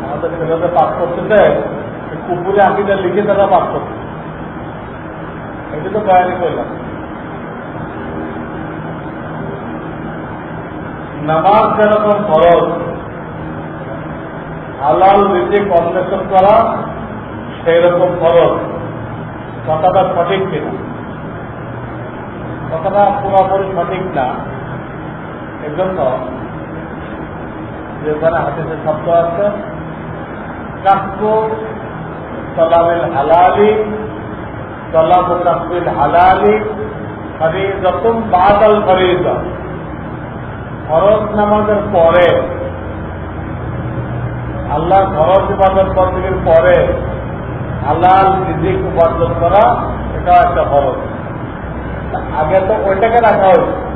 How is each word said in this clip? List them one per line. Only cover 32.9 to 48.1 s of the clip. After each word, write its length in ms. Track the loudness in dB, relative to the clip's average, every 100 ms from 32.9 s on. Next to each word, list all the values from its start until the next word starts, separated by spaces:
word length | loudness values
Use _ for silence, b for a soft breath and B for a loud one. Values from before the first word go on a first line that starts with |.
| 2 0
হালালি, 720 | 0 4 6 6 6 4 4 0 -4 -8 -8 -10 -10 -10 -10 -12 -12 0
তলাবু 480 | 2 4 4 4 0
কাসবিল 440 | 2 0 -2 -2 -2
হালালি, 760 | 0 2 6 6 6 4 4 0 -6 -8 -8 -10 -10 -12 -2
ফরিদাতুন 840 | -2 0 -2 0 -2 0 0 0 2
বাদাল 520 | 4 6 6 6 6 4
ফরিদা। 480 | 4 4 2 0 -2 -4 -8 -8 -10 -10 -10 -10 -10 -10 -10 -10 -10 -12 -10 0
ফরজ 480 | 4 4 4 2 0
নামাজের 460 | 2 2 2 0 2
পরে 500 | 4 6 6 4 2 0 -6 -6 -8 -8 -8 -10 -10 -10 -10 -8 -8 -8 -6 -6 -6 -6 -6 -6 -6 -6 -6 -2
আল্লাহ 340 | -2 4 4
ফরজ 460 | 4 2 4 4 2
ইবাদত 440 | 2 4 4 2
বন্দেগীর 440 | 2 2 0 -2 0
পরে 480 | 4 6 6 4 4 0 -4 -6 -8 -8 -8 -8 -6 -4 -2
হালাল 580 | 4 6